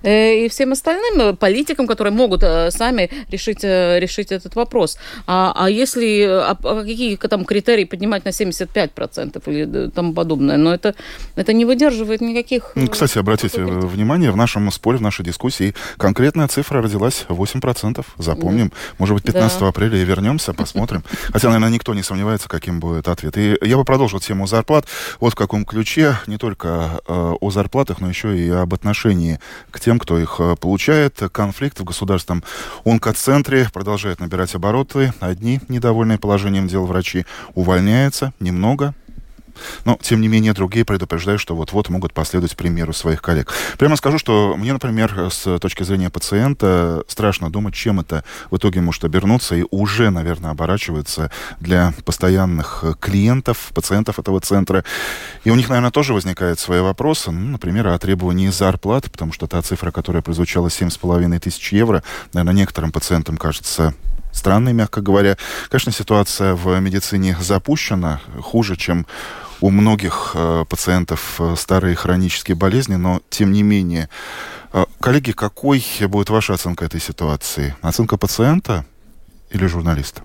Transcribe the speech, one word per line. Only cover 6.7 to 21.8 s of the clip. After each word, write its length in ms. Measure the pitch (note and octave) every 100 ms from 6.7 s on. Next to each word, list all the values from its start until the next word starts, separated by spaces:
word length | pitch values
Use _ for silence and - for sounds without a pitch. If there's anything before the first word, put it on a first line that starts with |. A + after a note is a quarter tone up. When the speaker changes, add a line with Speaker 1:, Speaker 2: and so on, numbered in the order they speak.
| G#3+
Speaker 1:
какие 340 | G#3 A3+ B3 G3+
к-, 120 | -
там 160 | G3+
критерии 400 | F#3 G#3 G3 A#3
поднимать 400 | F#3 F#3 G3+ G3+
на 80 | G3
семьдесят 380 | F#3 G3+ D#3+ F3+
пять 220 | G#3+ D3+
процентов 500 | - - - A#2 - -
или, 380 | D3 D3+ C3+ B2+
э, 40 |
тому 220 | - F3
подобное? 420 | D#3+ E3 D3+ C#3 D3
Но 160 | D#3+
это, 200 | F3 G#3+ G3 - - - -
это 160 | G#3+
не 120 | A3 A#3
выдерживает 540 | B3+ D4 A#3 G#3+ A3
никаких, 500 | A#3 A#3 A#3+ A#3+ - -
Speaker 2:
Ну, 80 |
Speaker 1:
э, 40 | B2+
Speaker 2:
кстати, 300 | - C#3+ A2+
обратите, 420 | G2 A2 G2+ F#2
Speaker 1:
никаких 240 | F#2 F2+
Speaker 2:
э, 20 | F#2
внимание, 440 | F#2+ G#2+ E3 D3+
в 60 | F#2+
нашем 340 | A#2 G#2+ G#2
споре, 280 | - - B2+
в 40 |
нашей 220 | G#2+ -
дискуссии 500 | F2 E2+ B2+ - F#2+ - - -
конкретная 520 | G2+ G#2+ C3+ D#3+ C#3+
цифра 340 | - D3 C#3
родилась: 420 | A2 G2+ A#2 - -
восемь 320 | F2 G2+ C3
процентов. 460 | C3 A#2+ C3+ A2+ - -
Запомним. 500 | E2 E2 - G#2+ G#2
Speaker 1:
Да. 60 | - - -
Speaker 2:
Может 160 | F#2+ G2+
быть, 80 |
пятнадцатого 420 | G2 G#2 A2 - G2
Speaker 1:
Да. 20 |
Speaker 2:
апреля 280 | F#2 G#2+ G#2
и 60 |
вернёмся, 480 | F2+ F#2+ G#2 D3+ -
посмотрим. 500 | E2+ G2 - A#2 G2+ - -
Speaker 1:
<laughs> 160 | -
Speaker 2:
Хотя, 160 | G#2+ B2
наверное, 220 | A2+ A2+
никто 240 | A2+